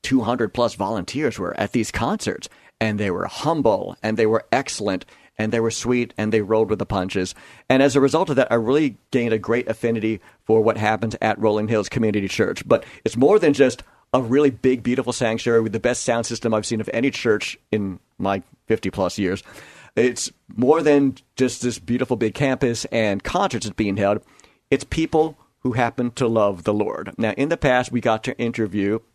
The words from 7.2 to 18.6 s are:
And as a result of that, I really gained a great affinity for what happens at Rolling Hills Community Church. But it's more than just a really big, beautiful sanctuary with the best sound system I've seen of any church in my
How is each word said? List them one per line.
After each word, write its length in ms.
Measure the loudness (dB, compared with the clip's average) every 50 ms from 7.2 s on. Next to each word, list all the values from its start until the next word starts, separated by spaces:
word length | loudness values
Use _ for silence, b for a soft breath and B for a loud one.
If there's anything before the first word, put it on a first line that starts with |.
| -2 -4 -6 B B B B B B _
And 120 | 4 4
as 140 | 4 6 6
a 60 | 4
result 280 | 4 4 4 2 0 2
of 60 | 2
that, 160 | 2 2 4
I 40 | 2
really 420 | 0 2 2 2 2 2 0 -2 -6 _ _
gained 220 | -2 0 0 2
a 80 | 0 -2
great 300 | 0 -2 -2 -2 0 -4
affinity 500 | -6 -4 -2 -2 -2 0 0 -2 -2 -4 b b b b _
for 180 | 4 4 4
what 160 | 6 4 2
happens 380 | 2 2 0 0 0 -2 -4 -4 -2
at 180 | -2 -2 0 2
Rolling 300 | 2 2 2 2 0 0
Hills 180 | 0 0 0
Community 400 | -2 -2 -2 0 0 0 0 -2
Church. 400 | -2 -2 -2 -2 -2 -2 -6 0
But 160 | 0 0 0 B B B B B
it's 100 | -4 0
more 240 | 4 4 6 6 6
than 140 | 4 4 4
just 300 | 6 4 4 2 -4 b b b b b b 0
a 80 | 0
really 280 | 0 2 2 4 4 2
big, 340 | 0 2 2 2 2 2 0
beautiful 300 | -2 -2 0 -2 -4 -2
sanctuary 480 | -2 0 -2 -2 0 0 2 2 2
with 100 | 2 2
the 80 | -4 -2
best 240 | 0 0 -2 0 0
sound 220 | 0 0 0 0
system 280 | -4 -6 -4 -2 0 0
I've 120 | 0 0
seen 160 | -2 -4 -4
of 80 | -4 -4 -2
any 160 | 0 -2 -2
church 480 | -2 -2 0 2 2 2 0 -8 -10 _ _ _
in 280 | -2 -2 -2 -4 -8 -10 _ _ _
my 260 | _ -2 -2 -2 -2 -6 _ _ _